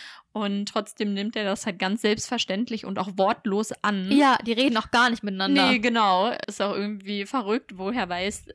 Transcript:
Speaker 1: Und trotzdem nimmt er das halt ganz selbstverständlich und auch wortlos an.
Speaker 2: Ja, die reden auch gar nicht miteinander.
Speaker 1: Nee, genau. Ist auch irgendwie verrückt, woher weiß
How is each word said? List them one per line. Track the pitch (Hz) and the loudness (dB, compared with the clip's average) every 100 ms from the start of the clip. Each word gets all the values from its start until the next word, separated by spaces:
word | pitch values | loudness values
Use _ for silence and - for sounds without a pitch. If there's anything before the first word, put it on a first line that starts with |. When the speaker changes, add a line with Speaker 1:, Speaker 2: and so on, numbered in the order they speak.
| - - _ | -18 -20 _
Speaker 1:
Und | 220 202 202 202 | -4 -2 -2 -2
trotzdem | 220 208 - 208 | -4 -4 -4 -2
nimmt | 196 208 226 | -2 -4 -2
er | |
das | 202 196 220 | -2 -2 -4
halt | 175 | -2
ganz | 190 214 | -2 0
selbstverständlich | 208 214 - 233 - 196 240 226 - | 0 0 -2 -6 -4 -4 -4 -6 -6
und | 196 | -6
auch | 190 190 | -6 0
wortlos | 196 240 208 202 220 - | 0 0 -2 -2 -4 -4
an. | 208 196 185 | -2 -2 2
Speaker 2:
Ja, | 277 277 233 220 | 6 6 4 0
die | |
reden | 233 269 220 | 2 2 2
auch | - | 2
gar | 240 247 | 2 4
nicht | 233 | 2
miteinander. | 202 190 262 277 262 | -4 -2 2 4 4
Speaker 1:
Nee, | 254 | 4
genau. | 240 233 202 185 220 - - | 2 2 4 4 2 -2 -8
Ist | 208 | -4
auch | 202 | -2
irgendwie | 180 208 208 196 202 196 | -2 -4 -6 -6 -6 -4
verrückt, | 262 196 233 - 185 | -4 0 -2 -4 -8
woher | 190 240 180 | -4 -4 -2
weiß | 175 190 - - | -2 -4 -6 -14